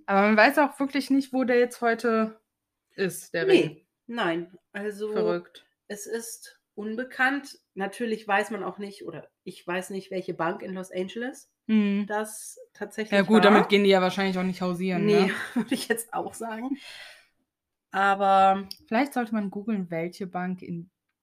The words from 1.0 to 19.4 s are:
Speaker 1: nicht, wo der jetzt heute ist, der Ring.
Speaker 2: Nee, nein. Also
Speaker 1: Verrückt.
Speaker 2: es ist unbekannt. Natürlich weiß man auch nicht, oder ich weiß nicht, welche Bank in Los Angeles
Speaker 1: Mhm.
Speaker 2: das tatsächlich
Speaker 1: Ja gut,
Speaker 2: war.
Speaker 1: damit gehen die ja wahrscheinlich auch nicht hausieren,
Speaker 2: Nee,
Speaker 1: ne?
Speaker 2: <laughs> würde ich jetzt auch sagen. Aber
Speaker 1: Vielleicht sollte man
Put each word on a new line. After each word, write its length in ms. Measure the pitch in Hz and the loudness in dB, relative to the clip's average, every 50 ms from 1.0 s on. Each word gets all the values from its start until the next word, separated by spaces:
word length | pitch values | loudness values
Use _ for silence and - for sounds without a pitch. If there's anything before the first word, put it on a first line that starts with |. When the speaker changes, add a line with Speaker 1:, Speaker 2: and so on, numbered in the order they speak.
| 269 - | 0 0
Speaker 1:
nicht, 240 | 269 277 269 - - | 0 0 0 0 -2
wo 100 | 262 254 | 0 0
der 140 | 233 247 | 2 4
jetzt 240 | 240 247 240 - - | 4 2 2 0 -2
heute 580 | 240 233 226 226 233 233 226 220 220 220 220 _ _ _ _ _ _ _ _ _ _ _ _ | -2 0 0 0 0 0 2 2 0 -2 -4 _ _ _ _ _ _ _ _ _ _ _ _
ist, 380 | - 190 180 170 - - - - | -4 -4 -4 -4 -8 -10 -8 -4
der 140 | 170 170 | -2 2
Ring. 140 | 381 381 311 156 151 | 4 4 4 4 2
Speaker 2:
Nee, 140 | - - _ _ _ _ _ | -4 -10 _ _ _ _ _
nein. 520 | - 233 240 208 170 165 170 170 180 185 - _ _ - | -8 -6 -2 -2 -2 -2 -4 -6 -10 -14 -20 _ _ -12
Also 380 | 202 202 214 202 196 214 214 | -10 -8 -8 -8 -8 -8 -6
Speaker 1:
Verrückt. 540 | 214 220 - - 175 175 175 - - - _ _ _ _ _ | -2 -2 0 0 -2 -4 -6 -12 -20 -20 _ _ _ _ _
Speaker 2:
es 180 | - 202 - - | -14 -14 -14 -10
ist 540 | - 220 233 226 - - - - - - _ _ _ _ | -10 -10 -10 -10 -12 -16 -18 -20 -20 -20 _ _ _ _
unbekannt. 840 | - 208 214 220 226 254 254 - - 254 269 285 285 277 - - _ _ _ _ | -10 -10 -8 -8 -8 -8 -6 -2 0 0 0 0 -2 -6 -12 -18 _ _ _ _
Natürlich 520 | 185 190 196 - - 240 220 220 214 - | -6 -6 -6 -6 -6 -4 -4 -4 -4 -2
weiß 240 | 214 196 202 208 - | 0 0 0 0 -2
man 120 | 226 196 185 | -6 -8 -8
auch 140 | 190 185 - | -8 -10 -10
nicht, 260 | 208 202 196 - - | -12 -12 -12 -14 -14
oder 240 | 170 160 156 - - _ _ _ | -14 -14 -14 -16 -18 _ _ _
ich 220 | - - - - | -18 -16 -12 -8
weiß 220 | - 175 185 180 - | -6 -6 -6 -6 -6
nicht, 180 | 202 190 190 - | -8 -10 -8 -8
welche 220 | 190 185 175 - 170 | -8 -8 -6 -6 -6
Bank 280 | - 160 165 196 - | -4 -4 -4 -4 -6
in 120 | - 190 185 | -8 -10 -10
Los 180 | 185 180 - | -10 -10 -8
Angeles 600 | - 185 185 185 - 226 240 262 320 - - _ _ _ _ | -8 -6 -6 -6 -8 -8 -8 -8 -10 -12 -18 _ _ _ _
Speaker 1:
Mhm. 380 | - 220 214 208 202 196 202 208 | 0 2 2 4 2 0 -2 -2
Speaker 2:
das 500 | 196 214 214 214 214 - - - - - - - - _ | -2 -4 -4 -6 -6 -10 -14 -16 -16 -18 -20 -20 -20 _
tatsächlich 380 | - 208 - - - 214 - 202 | -12 -12 -10 -8 -8 -4 0 2
Speaker 1:
Ja 40 | 202 | 2
gut, 140 | 196 190 214 | 4 6 6
Speaker 2:
war. 60 | 214 208 202 | 8 8 8
Speaker 1:
damit 180 | 208 202 175 - | 8 8 6 4
gehen 140 | - 202 202 | 4 4 6
die 60 | 196 | 6
ja 100 | 196 185 | 6 6
wahrscheinlich 360 | 180 180 185 196 196 196 185 | 4 2 0 0 -2 -2 -2
auch 60 | 185 180 | -2 -2
nicht 180 | 190 185 - | -2 -2 -2
hausieren, 440 | 190 180 180 175 185 190 185 202 202 | -4 -4 -2 -2 -2 -2 -2 0 2
Speaker 2:
Nee, 200 | 208 208 208 190 | 4 4 4 4
Speaker 1:
ne? 40 | 190 - - - | 2 0 -4 -8
Speaker 2:
<laughs> 100 | - - | -6 -4
würde 180 | 247 214 - 269 | -4 -2 -2 -4
ich 140 | - - | -4 -2
jetzt 260 | - 226 226 - - - | -4 -4 -4 -6 -8 -8
auch 200 | - 175 196 - | -8 -8 -8 -10
sagen. 440 | - 226 226 220 220 240 269 277 262 - - - - - - - - _ _ _ _ _ _ _ _ _ _ _ _ _ _ | -10 -10 -10 -8 -8 -6 -6 -8 -8 -10 -14 -20 -20 -20 -20 -20 -20 _ _ _ _ _ _ _ _ _ _ _ _ _ _
Aber 760 | - 196 196 196 196 196 202 196 196 196 196 196 190 196 196 - - - _ | -2 0 2 2 2 2 4 4 6 6 6 6 4 2 -2 -8 -14 -20 _
Speaker 1:
Vielleicht 260 | - 220 226 285 285 - | -2 0 0 0 0 -2
sollte 200 | 254 240 226 226 | -4 -4 -2 -2
man 180 | 220 | -4